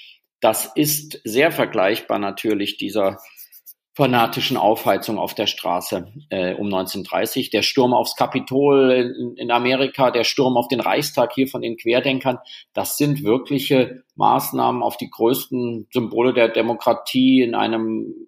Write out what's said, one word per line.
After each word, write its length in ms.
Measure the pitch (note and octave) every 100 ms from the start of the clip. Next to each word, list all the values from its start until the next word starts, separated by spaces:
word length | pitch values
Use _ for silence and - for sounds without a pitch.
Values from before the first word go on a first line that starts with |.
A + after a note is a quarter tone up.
| - - _ _
das 320 | A2+ A2 - -
ist 440 | D3 D3 D3+ - A2
sehr 260 | A2+ E3
vergleichbar 680 | C#3+ A#2 A2 F#2+ A2+ - G#2
natürlich 580 | G2+ F#2+ A2 G#2 G2+ -
dieser 420 | G2+ G#2+ G2 G2 - - - - - - _ -
fanatischen 600 | C3+ B2 A2+ - A2 A#2
Aufheizung 640 | G2 A2 A2+ G2 - G#2
auf 160 | F2+ -
der 100 | G#2
Straße, 640 | - F2+ F2+ - G2 F2+ A#2 -
äh, 240 | G2 F2+ -
um 120 | G#2
neunzehn 360 | F#2 F#2+ G2+
dreißig, 480 | F2+ F2+ - C3+ -
der 100 | G#2+
Sturm 320 | - - B2
aufs 220 | A#2+ A#2+ -
Kapitol 760 | B2 C3 - C3 C#3+ C#3 C3
in, 460 | B2+ B2 B2+ B2 A#2
in 140 | A#2+
Amerika, 580 | A#2+ B2 C3 C3+ - B2+
der 140 | A#2
Sturm 340 | A2 - C3 B2
auf 100 | A#2+
den 120 | A#2+
Reichstag 540 | G2 G#2 D3 - A#2+ -
hier 120 | C3
von 140 | B2
den 160 | A#2 A2+
Querdenkern, 600 | A#2 A#2+ C#3 C3 C3 B2 - - -
das 240 | - G2 -
sind 260 | D3 D3
wirkliche 800 | G2+ B2 - C#3 - C3+ B2 - _ -
Maßnahmen, 680 | G#2 B2+ - C3 B2 B2
auf 160 | A2+ -
die 140 | -
größten 800 | - A2+ C3 - B2+ A#2+ A#2 -
Symbole 400 | B2+ A2+ A2 B2
der 140 | A#2+ A2+
Demokratie 960 | A2+ A2+ A2+ - A2+ - C3 C3 C3
in 100 | A#2+
einem, 600 | A2 A2 A2+ A2 A2 A2 A2